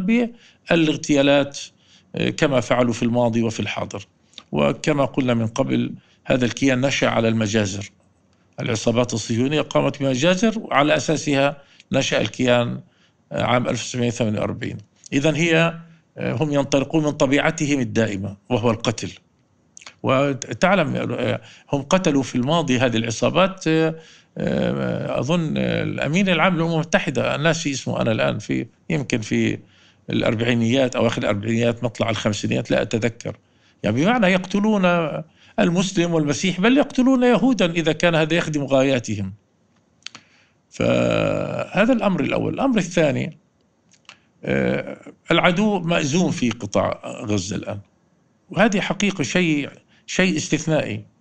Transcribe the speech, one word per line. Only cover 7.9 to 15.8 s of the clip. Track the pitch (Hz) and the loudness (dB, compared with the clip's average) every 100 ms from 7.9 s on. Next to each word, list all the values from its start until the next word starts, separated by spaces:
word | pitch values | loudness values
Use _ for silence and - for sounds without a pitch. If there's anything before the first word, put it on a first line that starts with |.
| - _ _ _ _ _ - | -16 _ _ _ _ _ -10
العصابات | - 113 - 113 123 | -6 -2 0 2 0
الصهيونية | 113 - 117 131 151 | -2 -2 0 0 0
قامت | - 151 139 135 | 0 0 0 -2
بمجازر، | 135 127 165 185 226 214 | -2 2 2 2 2 0
وعلى | - 131 147 156 | 0 2 4 2
أساسها | - 147 - 147 139 147 - _ - | 0 -2 0 2 2 -2 -14 _ -2
نشأ | 135 131 139 | 0 2 0
الكيان، | - - 127 123 120 127 - _ _ _ _ | 0 0 2 4 2 -4 -10 _ _ _ _
آه، | - | -4
عام | 95 123 120 | 0 2 2
ألف | 120 | -4
وتسعمية | - 127 120 | -4 -2 -2
ثمانية | 113 113 107 | 0 -2 0
وأربعين. | 104 104 - - - _ - | -4 -4 -8 -10 -14 _ -4
إذن | 139 151 | 0 0
هي، | 151 170 160 165 - | 2 2 2 2 -2